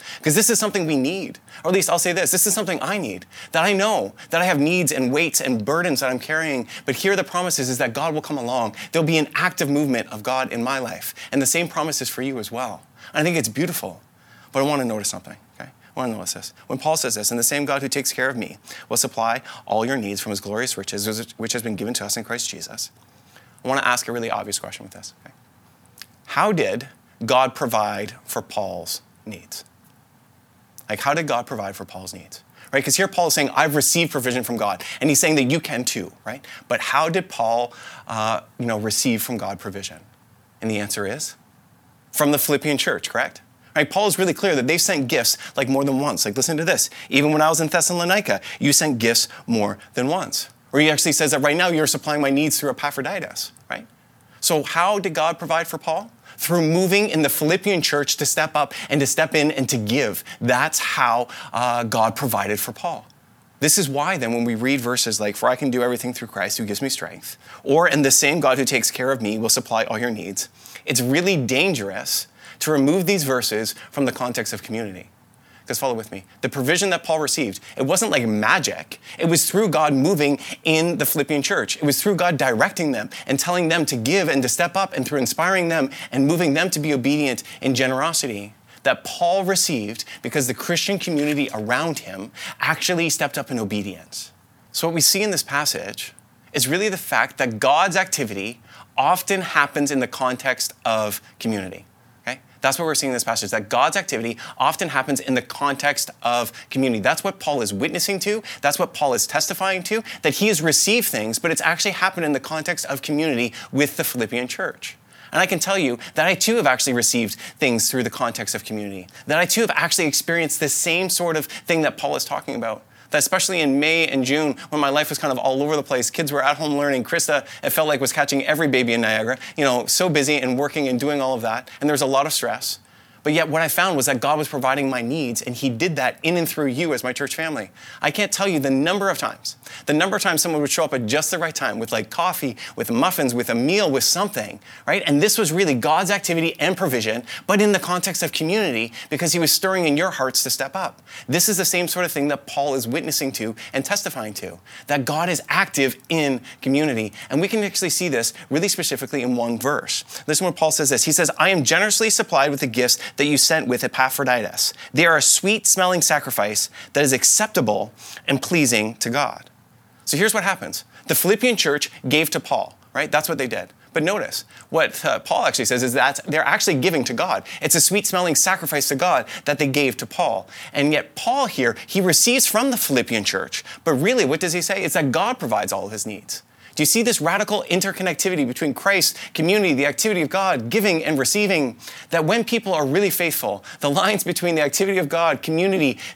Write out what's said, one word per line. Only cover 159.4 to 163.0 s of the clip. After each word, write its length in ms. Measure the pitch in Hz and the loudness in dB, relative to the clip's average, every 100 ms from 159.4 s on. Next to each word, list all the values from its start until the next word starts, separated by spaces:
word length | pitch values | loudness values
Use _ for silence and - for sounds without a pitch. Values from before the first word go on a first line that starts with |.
| 117 113 | 0 -2
verse. 460 | 139 143 - - - - - | 0 -2 -2 -6 -8 -8 -2
Listen 160 | 151 | 0
when 120 | - - | 0 2
Paul 160 | 160 | 2
says 180 | 156 139 | 2 2
this. 160 | 123 156 | 2 4
He 80 | |
says, 180 | 151 151 - | 2 2 4
"I 140 | 175 | 4
am 120 | 180 | 4
generously 460 | 131 165 208 - 220 | 4 4 4 2 2
supplied 420 | - - 147 147 | 2 2 2 2
with 80 | 139 | 2
the 80 | 131 | -2
gifts 300 | 120 123 - | 2 2 2